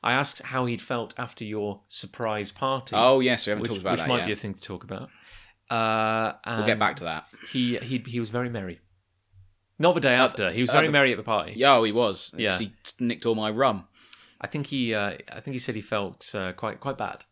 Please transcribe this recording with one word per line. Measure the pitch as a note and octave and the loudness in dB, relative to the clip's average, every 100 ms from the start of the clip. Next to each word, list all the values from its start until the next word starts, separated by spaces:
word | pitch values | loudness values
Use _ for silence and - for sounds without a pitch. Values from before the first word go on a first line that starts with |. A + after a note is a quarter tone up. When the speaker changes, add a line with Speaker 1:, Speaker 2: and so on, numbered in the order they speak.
Speaker 1:
I | - | 2
asked | B2+ C#3+ - | 2 0 -4
how | - C3 B2 | -6 -4 -2
he'd | A#2 | -4
felt | - A#2+ A2 - | -4 -6 -6 -8
after | B2 - G#2+ | -12 -10 -8
your | G#2+ G#2 G2+ _ | -6 -6 -8 _
surprise | - - - A2+ G#2+ G2+ | -6 -6 -4 -2 -2 -6
party. | - C3+ C3+ A#2+ G#2 | -4 -2 -2 -2 4
Speaker 2:
Oh, | B2 C3+ | 6 6
yes, | B2+ A#2+ - | 4 2 0
we | |
haven't | G#2+ | -2
Speaker 1:
which, | A2+ | -2
Speaker 2:
talked | G2+ | -4
about | F#2 | 0
Speaker 1:
which | E2+ | 0
Speaker 2:
that | E2 | 0
Speaker 1:
might | A#2+ | 0
Speaker 2:
yet. | F2+ | -2
Speaker 1:
be | |
a | G#2 | -4
thing | G#2+ | -6
to | F#2+ | -10
talk | - F#2 | -10 -12
about. | G2 G2 C3+ - - - - _ _ | -10 -12 -12 -18 -20 -20 -20 _ _
Uh, | A#2 A2+ A2 A2 A2 A2 - - | -2 0 2 0 0 -2 -4 -6
Speaker 2:
We'll | A2+ G#2+ | -2 0
get | |
Speaker 1:
and | G#2+ | 2
Speaker 2:
back | G2+ D#2+ | 2 0
to | E2+ | -6
that. | D#2 - - - | -8 -10 -20 -6
Speaker 1:
he, | B2+ B2 A#2+ | -2 0 -2
he, | A#2 C3 | -4 -6
he | - A#2+ | -4 -6
was | A2 | -4
very | B2 B2 | -4 -4
merry. | A#2 F#2 E2+ _ _ _ _ _ - - _ _ - | -6 -8 -12 _ _ _ _ _ -20 -20 _ _ 2
Not | D#3+ F3 | 4 4
the | |
day | C#3+ B2 | 4 6
Speaker 2:
Uh, | |
Speaker 1:
after. | C3 - F#2+ | 4 2 -2
He | F#2+ | 2
was | B2 | 4
Speaker 2:
uh, | |
Speaker 1:
very | D3 D#3 | 4 6
Speaker 2:
the | |
Speaker 1:
merry | D3 C3+ | 4 4
at | G#2 | 2
the | |
party. | A2 G#2+ E2 G#2 | 0 0 -2 2
Speaker 2:
Yeah, | C3+ B2+ | 6 8
oh, | |
he | A2+ | 6
was. | A2 A2+ F#2 - - | 4 2 0 -8 -2
Speaker 1:
Yeah. | G#2+ F#2 | 0 0
Speaker 2:
He | G#2 - | -2 -8
t-, | - - A#2+ | -12 -4 -4
nicked | A#2 A#2 | 0 0
all | A2+ | 0
my | G#2+ | 0
rum. | G#2+ C3 G2+ E2+ _ - - - _ | 2 2 2 -8 _ -20 -20 -20 _
Speaker 1:
I | - | -8
think | D3 C#3 | -6 -6
he, | C3+ A#2+ | -2 0
uh, | G#2+ G2+ D2+ - | 0 -2 -6 -14
I | - | -14
think | C#3+ | -10
he | B2+ | -4
said | B2 A2 | -4 -4
he | |
felt, | G#2 G#2+ G2 - - G#2+ | -4 -4 -4 -6 -8 -6
uh, | F#2 | -6
quite, | F2+ A2 - | -6 -8 -6
quite | C#3 C3 | -8 -6
bad. | G#2+ - - | -6 -8 -18